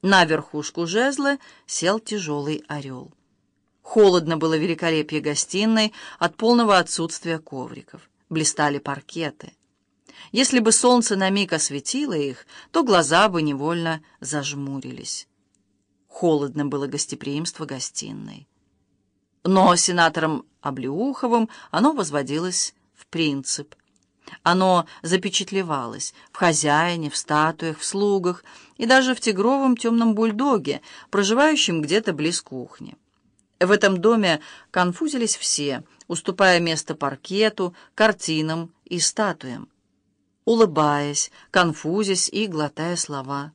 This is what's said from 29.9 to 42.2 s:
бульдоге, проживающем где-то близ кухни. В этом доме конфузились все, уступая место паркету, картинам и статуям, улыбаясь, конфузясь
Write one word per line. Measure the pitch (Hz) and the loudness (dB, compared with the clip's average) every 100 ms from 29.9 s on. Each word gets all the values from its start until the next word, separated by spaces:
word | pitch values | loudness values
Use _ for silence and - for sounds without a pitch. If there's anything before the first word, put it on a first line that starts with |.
| 233 226 | 2 2
бульдоге, | 214 226 208 277 233 143 139 - - - | 2 0 0 0 0 0 -8 -10 -20 -4
проживающем | 196 196 233 302 302 - 170 | -2 0 4 4 4 0 -2
где-то | 151 190 220 | 0 0 0
близ | 151 156 170 | -2 -2 -4
кухни. | - 131 117 - - - _ _ _ _ _ _ | -8 -14 -14 -16 -20 -20 _ _ _ _ _ _
В | 180 | 2
этом | 208 202 185 | 4 4 4
доме | 190 226 196 160 - - _ | 4 4 2 0 -4 -20 _
конфузились | 185 180 175 311 277 233 - | 0 0 0 -4 -2 -2 -2
все, | - - 143 127 - _ _ | -4 -2 -2 -4 -10 _ _
уступая | 170 - 185 190 175 | -6 -6 2 4 4
место | 170 160 - | 2 -4 -6
паркету, | 151 139 135 - 190 214 214 180 180 - | -6 -6 -6 -6 0 0 0 -6 -6 -20
картинам | - 220 214 - 160 156 160 165 _ | 2 2 2 -2 -2 -2 -4 -8 _
и | _ 170 | _ -4
статуям, | - - 214 - 131 120 - _ _ _ _ _ _ _ | -2 0 -4 -4 -10 -14 -14 _ _ _ _ _ _ _
улыбаясь, | - 226 214 151 151 143 143 143 - - - | 0 4 4 4 2 2 -2 -4 -6 -10 -2
конфузясь | 190 175 151 156 185 202 185 | 0 2 0 -4 -2 0 -2